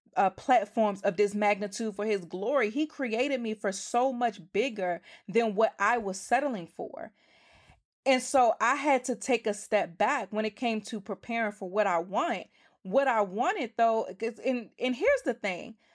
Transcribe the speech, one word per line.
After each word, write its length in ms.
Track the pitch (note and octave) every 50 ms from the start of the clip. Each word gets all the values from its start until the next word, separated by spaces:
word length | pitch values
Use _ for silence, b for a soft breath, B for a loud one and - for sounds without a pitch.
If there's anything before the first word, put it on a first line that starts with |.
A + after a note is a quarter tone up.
| _ _ -
uh, 140 | - G3 F#3+
platforms 720 | F#3+ - - - B3+ - G3+ G#3 - A#3+ A3 G#3 G3 G3
of 160 | - G3+ F#3 F3
this 160 | G#3 G3+ G3
magnitude 600 | G#3 G#3+ G3+ G#3 G3 G#3 G3+ G3+ - A3+ A3 G3+
for 100 | - G#3
his 200 | A3 G#3+ G3 F3
glory. 440 | D#3+ - F#3 G3 A3+ C#4+ C#4 A#3+ G#3+
He 160 | G#3+ C4+ D#4+
created 560 | D4+ - - C#4 A#3+ G#3+ A3 B3+ C#4+ C#4 B3
me 120 | A#3 A3 A3
for 180 | G#3+ - G3+
so 400 | F#3+ G3 - - - A#3+ B3 C4+
much 300 | B3+ A#3+ B3 A#3 A3+ - E3 - -
bigger 480 | F#3+ A#3 A3+ A3+ G#3 F#3 F3+ F3 E3 B B B B B -
than 280 | F3 A3+ A#3 A3 G3+
what 180 | F#3 A3+ A3 - -
I 180 | G3 G#3 A#3+ A#3+
was 220 | G#3+ F#3+ F#3 -
settling 480 | - - A#3+ B3+ D4 C#4+ B3 G3 E3+ E3
for. 440 | _ - - - - - - - b b b b b b b b b b b b b b _ _ _ _ -
And 160 | C4+ C4+ B3+
so 340 | B3+ - - C#4 B3 A3+ - -
I 160 | G#3+ A#3 C4+
had 300 | C#4+ C#4 D4+ C#4 B3+ B3+
to 100 | - B3
take 300 | G3 - - B3+ A#3 -
a 80 | A3 G3+
step 440 | G#3 - - - G#3 G3 - E3+ -
back 320 | G3+ A3+ C#4 C#4 G#3+ F#3
when 120 | - G#3 G#3+
it 120 | G#3+ G#3+
came 260 | - C4 A#3 A3+ A3
to 180 | G#3+ - - G#3
preparing 520 | G3 - G3+ G3 - - A#3 A#3 A3+ G#3
for 180 | G#3 - G3+ F3+
what 160 | F3+ G#3+ G#3
I 140 | G3 F3+ E3+
want. 480 | E3+ F#3+ F#3 A3 D4+ E4+ A3+ F#3 - b b b b b b b
What 260 | - F#3+ F#3 C4 C#4 C4+
I 140 | A#3+ A3
wanted, 520 | G#3 G3 F3+ G#3 B3 E4 G#4 G#4 C#4 A3 - -
though, 300 | A#3 A3+ A3+ A3 - - - -
'cause, 200 | A#3+ A3+ A3 - -
and, 260 | B3 B3+ B3 A3+ - - -
and 160 | - B3+ B3+
here's 260 | A#3 E4 B4 C#5+ B4+ -
the 120 | C#4+ A3+
thing. 400 | - - G3+ F3+ E3+ - - A3 b b b b